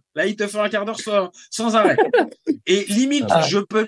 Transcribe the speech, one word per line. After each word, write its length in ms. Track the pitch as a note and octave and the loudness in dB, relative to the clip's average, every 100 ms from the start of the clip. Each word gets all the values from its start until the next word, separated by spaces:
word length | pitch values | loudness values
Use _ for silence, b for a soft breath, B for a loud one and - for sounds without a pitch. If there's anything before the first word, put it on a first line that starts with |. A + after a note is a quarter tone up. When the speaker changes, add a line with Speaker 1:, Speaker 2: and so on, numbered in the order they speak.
| - | -12
Speaker 1:
Là, 120 | D3+ F#3+ | -4 -4
il 100 | G#3 | -2
te 100 | G#3 | -6
fait 140 | G#3 | -2
un 80 | G#3 | -2
quart 160 | G#3 | -2
d'heure 160 | G3+ A3 | -6 -8
sans, 320 | - G#3 F#3 B B | -4 -2 -2 B B
sans 240 | - A3+ | -6 0
arrêt. 220 | A3 D#4+ - | 2 2 2
Speaker 2:
<laughs> 720 | G4 A#4+ D4+ - - D4 - | 2 2 0 -4 -6 -6 0
Speaker 1:
Et 160 | G3 F#3+ | 0 2
limite, 360 | G3+ C4+ C#4+ A3 | 0 2 0 2
Speaker 2:
Ah. 120 | E3 | 2
Speaker 1:
je 160 | D#3 G3 | 2 -2
peux, 280 | G3+ G#3+ | 0 -2